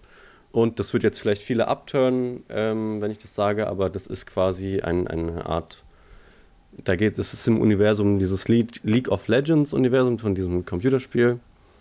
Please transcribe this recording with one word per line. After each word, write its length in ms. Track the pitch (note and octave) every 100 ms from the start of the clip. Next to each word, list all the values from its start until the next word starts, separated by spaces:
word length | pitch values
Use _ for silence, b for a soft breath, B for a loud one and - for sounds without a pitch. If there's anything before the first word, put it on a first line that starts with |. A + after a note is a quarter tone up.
| b b b b b
Und 260 | A#2 A#2 -
das 140 | -
wird 100 | A#2
jetzt 160 | G#2+ -
vielleicht 240 | A2 G#2
viele 240 | - A2+ -
abturnen, 760 | C#3+ - C#3 C3 B2+ B2 B2 -
ähm, 540 | A2+ A2 A2 A2 G#2+
wenn 100 | G#2
ich 60 | G#2+
das 180 | - -
sage, 320 | G2+ G#2 G#2
aber 220 | F#2+ F#2
das 180 | F#2 -
ist 180 | - -
quasi 540 | - F#2 F2+ G2 F#2+
ein, 260 | - F2 F2+
eine 400 | E2 E2 E2+ -
Art 380 | E2 - - - b b b b b b b _ -
da 120 | - F2+
geht, 220 | G#2+ -
es 160 | G2+
ist 140 | - -
im 140 | A2+
Universum, 580 | A2+ G2 G#2 G#2 G2+ G2+
dieses 280 | F#2+ F#2+ -
Le-, 200 | A#2 A2+ -
League 260 | G#2 A2+ B2
of 180 | G2+ -
Legends 460 | B2+ D3 D#3 C#3+
Universum 460 | C3 B2+ C3 B2+ A2+
von 160 | A2 F#2
diesem 300 | F2+ F2+ F2
Computerspiel. 720 | F2+ B2 C3 - B2 A#2+ A#2+ - B B B